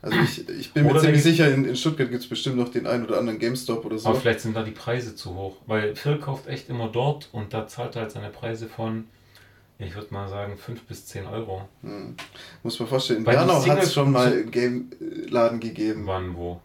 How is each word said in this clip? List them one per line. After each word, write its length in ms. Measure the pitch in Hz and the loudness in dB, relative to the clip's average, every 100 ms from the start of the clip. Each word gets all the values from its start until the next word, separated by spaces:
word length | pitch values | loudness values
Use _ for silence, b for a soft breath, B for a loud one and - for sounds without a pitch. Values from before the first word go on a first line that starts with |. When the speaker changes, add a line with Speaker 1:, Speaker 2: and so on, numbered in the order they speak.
Speaker 1:
Also 160 | - 90 | -2 0
ich, 240 | 147 - - | 0 -2 -10
ich 240 | - - | -12 -4
bin 120 | - 143 | 2 6
mir 40 | |
Speaker 2:
Oder 120 | 143 | 6
Speaker 1:
ziemlich 200 | 151 151 | 6 6
Speaker 2:
der 80 | 156 | 6
Speaker 1:
sicher, 240 | 165 151 | 6 6
in, 100 | 135 | 6
in 120 | 127 123 | 2 0
Stuttgart 340 | 160 151 120 | 0 0 -2
gibt's 160 | 123 - | -2 -6
bestimmt 280 | 117 - 123 | -6 -2 0
noch 120 | 123 | 0
den 200 | - - | -2 -2
einen 180 | 120 113 | -2 0
oder 100 | 104 | 0
anderen 200 | 117 110 | 0 -2
GameStop 460 | - 135 - 113 | -2 -4 -4 -4
oder 120 | 113 110 | -4 -4
so. 120 | 110 | 0
Speaker 2:
Aber 100 | 110 | 2
vielleicht 220 | 117 113 | 2 0
sind 160 | 113 110 | -2 -4
da 80 | |
die 80 | 110 | -6
Preise 420 | - - 123 113 | -8 -4 -4 -4
zu 220 | - - 90 | -10 -10 -8
hoch, 180 | 98 - - | -10 -12 -4
weil 280 | 107 107 | -2 -2
Phil 240 | 107 143 147 | -2 -2 -2
kauft 300 | - 135 - | -2 -8 -8
echt 200 | 135 - | -10 -8
immer 200 | 123 110 | -6 -4
dort 400 | 113 135 147 - | 0 0 0 -6
und 240 | 113 104 | -10 -6
da 140 | 110 107 | -6 -8
zahlt 260 | - 117 | -8 -8
er 80 | 117 | -6
halt 80 | 110 | -8
seine 200 | 107 107 | -8 -12
Preise 360 | - 117 113 113 | -10 -8 -8 -10
von, 380 | - 110 110 110 b b b b b b _ | -8 -6 -6 -8 b b b b b b _
ich 160 | 95 | -12
würd 160 | 92 104 | -12 -12
mal 180 | 101 98 | -10 -8
sagen, 300 | 98 101 101 | -8 -8 -10
fünf 240 | - 120 | -12 -14
bis 240 | - - - | -12 -18 -14
zehn 200 | - 92 | -12 -10
Euro. 420 | 104 110 95 101 _ | -8 -8 -10 -12 _
Speaker 1:
Hm. 340 | 113 101 107 - - B B B | -14 -12 -12 -14 -16 B B B
Muss 120 | 117 - | -8 -6
man 80 | 120 | -2
vorstellen, 320 | 131 - 110 | 0 2 0
in 40 | |
Speaker 2:
Bei 120 | 113 127 | 4 6
den 100 | - | 6
Speaker 1:
Bernau 80 | |
hat's 100 | 151 135 | 4 6
Speaker 2:
Single- 240 | - 185 | 6 4
Speaker 1:
schon 200 | - 139 | 4 4
mal 220 | 131 123 | 6 6
einen 180 | 78 - | 4 2
Game-Laden 1080 | 117 123 123 - - 110 - - - 117 117 | 0 2 0 -6 -10 -10 -8 -2 4 4 2
gegeben. 460 | 113 - 107 107 95 | -6 -2 -2 -2 -2
Speaker 2:
Wann, 280 | 92 92 87 | -4 -4 -6
wo? 240 | 87 87 | -8 -8